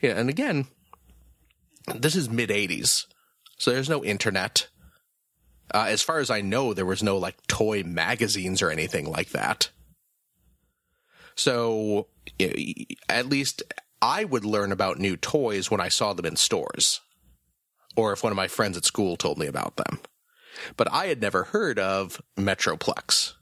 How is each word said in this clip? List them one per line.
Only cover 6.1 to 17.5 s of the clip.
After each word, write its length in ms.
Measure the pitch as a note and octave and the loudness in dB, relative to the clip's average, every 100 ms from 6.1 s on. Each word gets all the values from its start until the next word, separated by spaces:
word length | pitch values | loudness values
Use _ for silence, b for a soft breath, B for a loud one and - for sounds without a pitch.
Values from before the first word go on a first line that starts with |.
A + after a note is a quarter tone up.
| D#3+ | 0
as 120 | C3 | 0
I 100 | A2 | 0
know, 320 | G2 A2+ C3 | 0 0 0
there 140 | G2 F#2 | 0 -2
was 160 | F#2 | 2
no, 160 | G#2+ G2 | 2 2
like, 280 | F2+ - _ | -2 -8 _
toy 360 | - A2 G#2+ | 2 2 2
magazines 800 | E2+ E2+ E2 A2+ A2 G2+ F#2 F#2 | -2 -2 0 0 0 0 0 2
or 80 | F#2 | 2
anything 400 | D#2 D#2+ - C#2+ | 0 -2 -2 -2
like 200 | D#2 F2+ | -4 -4
that. 400 | - G#1+ - - _ - _ _ _ _ _ _ _ _ _ _ b b b b | -2 -2 0 -4 _ -20 _ _ _ _ _ _ _ _ _ _ b b b b
So, 760 | - - A#2+ A#2 A2 G#2+ G2+ - _ - - | 0 2 2 2 0 2 0 -2 _ -20 0
y-, 140 | F2+ - | 0 0
y-, 300 | - - - - - | -4 -6 -10 -12 -2
at 180 | A#2 B2+ | 0 2
least 360 | C#3 C3+ - - - _ _ | 0 0 -4 -10 -12 _ _
I 240 | A#2 D#3+ | 0 0
would 200 | G#3+ C3 | 0 -2
learn 280 | G#2 G#2 G2+ | 0 0 0
about 260 | F#2+ G2 D2+ | 2 0 2
new 180 | G2 F2+ | 0 0
toys 540 | - D3+ B2 G2+ F#2 | 0 0 0 -2 0
when 100 | G#2 | 0
I 80 | F2 | 2
saw 240 | - G#2+ | 2 0
them 140 | F2+ E2+ | 0 -2
in 100 | D#2+ | 0
stores, 640 | - G2+ D2 - - - _ _ _ _ _ | 2 2 -2 0 0 0 _ _ _ _ _